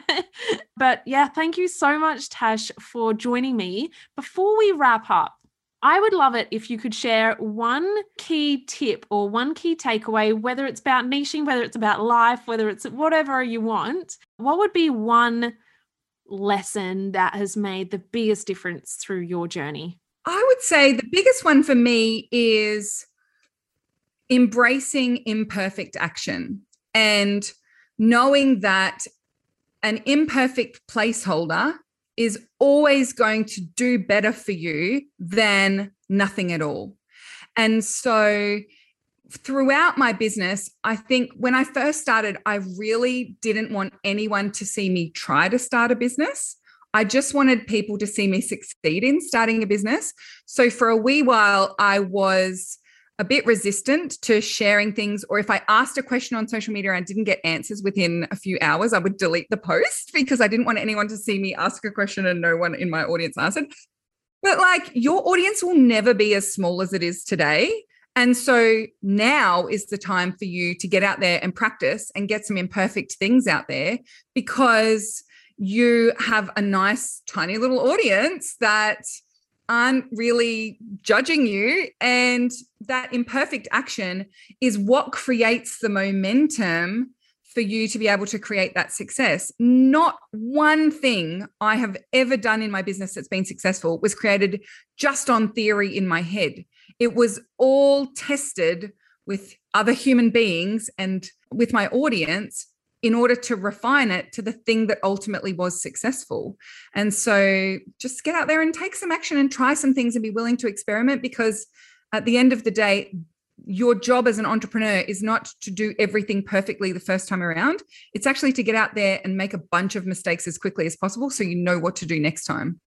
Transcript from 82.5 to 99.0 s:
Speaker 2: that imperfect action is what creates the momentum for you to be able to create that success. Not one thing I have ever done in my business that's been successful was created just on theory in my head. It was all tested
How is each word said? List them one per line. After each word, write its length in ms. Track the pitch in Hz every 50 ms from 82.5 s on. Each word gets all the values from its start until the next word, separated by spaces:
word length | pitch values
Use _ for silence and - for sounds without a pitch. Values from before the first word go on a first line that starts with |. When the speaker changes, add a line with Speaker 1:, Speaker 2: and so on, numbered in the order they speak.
| 247 - - _ _ - 214
Speaker 2:
that 260 | - 262 254 254 - 247
imperfect 560 | 240 240 - - 269 277 269 - 247 - -
action 560 | - 226 269 - - - 202 180 180 185 196 - _ _ - - - -
is 180 | 254 254 208 208
what 340 | 196 202 254 285 311 - -
creates 640 | - - - 254 226 233 226 240 233 226 - - -
the 100 | - 220
momentum 1200 | 202 196 196 196 196 196 190 190 220 262 302 302 - - 214 180 165 165 170 180 202 233 254 254 _ _ _ _ _ _ _
for 180 | _ - 247
you 260 | 233 196 214 226 220 220
to 100 | - 220
be 100 | 220 214
able 160 | 202 196 202
to 120 | 202 - 208
create 360 | - - 214 196 190 - -
that 180 | 180 - - -
success. 600 | - 160 147 - - 262 208 156 185 - - - -
Not 600 | 233 240 247 254 262 262 269 302 330 339 - - _ _
one 600 | - 214 220 233 269 294 302 302 311 311 311 302
thing 560 | 302 - - 254 233 196 170 160 165 185 208 - _ -
I 160 | 208 214 214
have 200 | 220 247 214 190 - - - -
ever 240 | 254 262 240 269
done 260 | 240 196 226 220 220 220
in 80 | 214
my 120 | 202 190 185
business 320 | 202 196 196 190 185 -
that's 140 | - - -
been 160 | 202 190 190
successful 540 | - - - - 185 185 - - 165 170 160
was 160 | - 208 -
created 480 | - - 214 202 202 202 196 185 202 - - - - _ _ _
just 320 | - - 285 269 269 - -
on 240 | 247 220 220 208 214
theory 420 | 233 214 208 214 202 202 196 -
in 120 | - 196
my 160 | 185 165 165 175
head. 420 | 165 190 214 180 147 - - 175 _ _ _ _ _ - -
It 160 | 240 240 -
was 260 | 226 240 226 196 - - _ _ -
all 480 | 254 262 269 277 277 277 277 285 277
tested 880 | 262 - - - - 285 277 277 - - - 170 160 180 175 190 202 - _